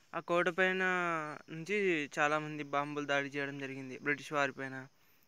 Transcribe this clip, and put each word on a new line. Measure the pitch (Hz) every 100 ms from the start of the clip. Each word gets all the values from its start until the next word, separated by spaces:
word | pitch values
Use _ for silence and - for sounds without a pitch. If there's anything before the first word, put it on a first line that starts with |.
| _ 165
ఆ |
కోట | - 175 175
పైన | 170 185 190 185 180 175 160 151 143 -
నుంచి | 160 160 208 190 160 143 165
చాలామంది | 147 151 151 151
బాంబులు | 143 143 147 147 143
దాడి | 143 139
చేయడం | 143 139 143
జరిగింది | 135 135 131 127
బ్రిటిష్ | 143 143 -
వారి | 151 139
పైన. | 131 135 131 131 _ _ _